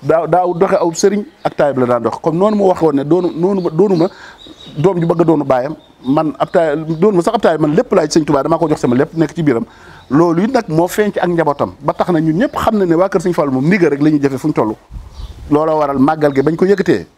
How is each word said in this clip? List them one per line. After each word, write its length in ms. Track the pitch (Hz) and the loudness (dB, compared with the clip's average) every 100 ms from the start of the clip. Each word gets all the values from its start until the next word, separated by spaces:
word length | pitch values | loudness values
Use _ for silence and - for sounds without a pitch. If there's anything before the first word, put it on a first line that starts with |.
Daaw, 240 | 139 160 156 | 0 0 2
daaw 260 | 170 180 | 0 2
doxe 220 | 170 185 190 | 0 2 2
aw 160 | 170 | 0
sëriñ 300 | 165 196 202 202 - | -2 -2 -2 -6 -8
ak 120 | 151 - | -10 -2
taalibe 240 | 151 131 | -2 0
la 60 | 123 | 0
daan 160 | 120 | 0
dox. 160 | 113 107 | -2 -4
Comme 160 | - 160 | -4 0
noonu 180 | 202 208 | 0 2
mu 80 | 196 | 0
waxoon 260 | 175 160 139 | 2 2 0
ne 60 | |
doonu, 280 | 139 175 180 151 | 0 0 0 -2
noonu 260 | 175 202 | -2 -2
ma, 80 | 175 | -4
doonu 240 | 156 202 180 | 0 2 2
ma 120 | 175 - - - - - - 143 | -2 -4 -20 -20 -20 -20 -18 -2
doom 220 | 160 180 | 0 0
ju 80 | 165 | -2
bëgg 140 | 165 | 0
a 20 | |
doonu 200 | 165 156 | 2 2
baayam, 320 | 139 131 131 156 - _ 120 | 2 0 -2 -8 -16 _ -2
man 300 | 147 156 139 | 0 0 -4
ab 140 | 160 | -2
taal-, 340 | 185 160 151 156 | 0 0 -2 -4
doonu 320 | 160 202 190 | 0 2 2
ma 60 | |
sax 100 | 170 220 | 0 0
ab 60 | |
taalibe, 200 | 196 160 | 0 0
man 140 | 156 156 | 0 0
lépp 160 | 254 | 2
laaj 160 | 190 156 | 0 2
Sëñ 120 | 165 147 | 0 2
Tuubaa, 180 | 143 | 0
damaa 160 | 143 165 | 0 0
ko 80 | 160 | 0
jox 100 | 151 | 0
sama 160 | 147 123 | 0 0
lépp 200 | 156 165 | 0 0
nekk 160 | 156 | -2
ci 80 | - | 0
biiram. 240 | 156 117 113 - - - - | 0 0 -4 -14 -20 -20 -2
Loolu 340 | 135 170 165 | 2 2 2
it 100 | 220 | 0
nag 120 | 262 226 | -2 -2
moo 180 | 160 175 | -2 -2
feeñ 240 | - 208 | 0 -2
ci 60 | - | -2
ak 80 | 180 | -2
njabootam. 440 | 170 156 143 110 90 | 0 -2 -2 -4 -4
Ba 120 | 143 | -8
tax 160 | 170 208 | -4 -2
na 80 | 175 | 0
ñun 180 | 160 156 | 0 0
ñëpp 180 | 285 - | -2 -2
xam 220 | - 220 | -2 0
na 80 | 185 | 0
ne 80 | 165 | 2
waa 140 | 190 | 2
kër 120 | 190 | 0
Sëñ 120 | 175 | -2
Fallu 180 | 170 147 | -2 0
moom 140 | 131 143 | 0 0
ndigal 240 | 208 220 | 2 2
rek 120 | 143 | 2
la 80 | 147 | 2
ñuy 100 | 151 | 2
jëfe 160 | 139 135 | 0 -2
fu 100 | 151 | -4
ñu 60 | |
toll. 220 | 151 113 107 _ - - - - - - | -2 -2 -4 _ -18 -18 -16 -16 -16 -2
Looloo 280 | 147 156 156 | 0 2 0
waral 180 | 147 139 | 0 2
màggal 340 | 135 160 147 135 | 0 2 0 2
gi 60 | |
bañ 140 | 135 165 | 0 0
ko 100 | 185 | 0
yëkkatee 400 | 196 185 117 82 | 0 2 -2 -2